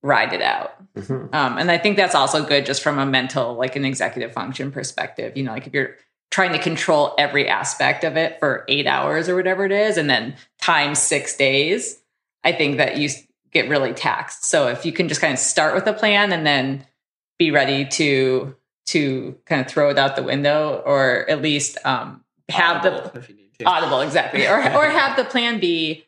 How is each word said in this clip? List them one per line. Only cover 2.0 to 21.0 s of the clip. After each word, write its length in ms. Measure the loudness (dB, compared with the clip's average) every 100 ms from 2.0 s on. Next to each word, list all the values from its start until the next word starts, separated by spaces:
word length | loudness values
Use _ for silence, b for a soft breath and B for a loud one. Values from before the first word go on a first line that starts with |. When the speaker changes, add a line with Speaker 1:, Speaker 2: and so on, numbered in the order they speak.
| 4 4
Speaker 1:
also 280 | 2 0 2
good 200 | 0 0
just 160 | -2
from 160 | 0 0
a 60 | 2
mental, 500 | 0 0 -2 -2 -2
like, 200 | -4 -2
an 100 | -4
executive 480 | -2 -4 -4 -8
function 380 | -8 -8 -8 -8
perspective. 640 | -8 -8 -6 -8 -8 -8 -6
You 60 |
know, 80 | -6
like, 160 | -6 -6
if 60 |
you're 220 | -4 -4 -8 b _ _
trying 200 | 0 0
to 80 | 0
control 560 | -2 -4 2 2 2 2
every 300 | 0 2 0
aspect 560 | 0 -2 -2 0 0
of 140 | -2 0
it 220 | -2 0
for 260 | -2 -2 -2
eight 180 | 0 2
hours 420 | 0 0 0 0
or 60 | 0
whatever 300 | 0 0 0
it 60 |
is, 260 | 2 2 0
and 120 | 2
then 260 | 0 -2 -12 B _
times 380 | 0 2 2 0
six 360 | 0 0 -2 0
days, 600 | 2 2 2 0 -4 -12 _ _ _ _
I 80 | -2
think 260 | 0 0 0
that 200 | -2 0
you 80 | -4
s-, 180 | -6 _ _ _
get 180 | -2 2
really 240 | 0 0
taxed. 520 | -2 -2 -4 -6 -8 -2
So 220 | 2 2
if 180 | -2 -6
you 60 |
can 160 | -2 -2
just 140 | 0
kind 120 | 0
of 60 | 0
start 340 | 0 2 2
with 140 | 2 0
a 60 |
plan 380 | 0 2 4 2
and 120 | 2 2
then 400 | 2 0 -4 -10 _ _ _ _ _
be 120 | 2
ready 340 | 4 2 0 -2
to, 680 | 0 2 2 2 0 -2 -14 _ _ -4
to 500 | 0 0 -2 -6 -14 _
kind 160 | -2
of 60 | 0
throw 220 | 2 2
it 80 | 4
out 180 | 2 0
the 80 |
window, 580 | -2 0 2 2 0 -2 0
or 440 | 2